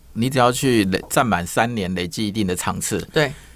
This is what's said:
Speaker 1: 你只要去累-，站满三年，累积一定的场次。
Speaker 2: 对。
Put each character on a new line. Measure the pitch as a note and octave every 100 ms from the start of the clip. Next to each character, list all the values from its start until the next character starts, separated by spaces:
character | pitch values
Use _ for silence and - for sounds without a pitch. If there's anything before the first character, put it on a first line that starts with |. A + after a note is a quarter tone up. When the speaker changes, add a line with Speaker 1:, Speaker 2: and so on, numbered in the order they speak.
| -
Speaker 1:
你 | A2 B2
只 | C3
要 | A#2+
去 | B2+ C3+ A#2 F#2+
累-， | - -
站 | D3
满 | B2 F2 F2+
三 | - A#2 A#2
年， | F2+
累 | F#2 F2+
积 | - G#2
一 |
定 | G#2+
的 | F#2+ F2+
场 | - F#2
次。 | - F#2 -
Speaker 2:
对。 | D#3+ C#3+ C#3+ -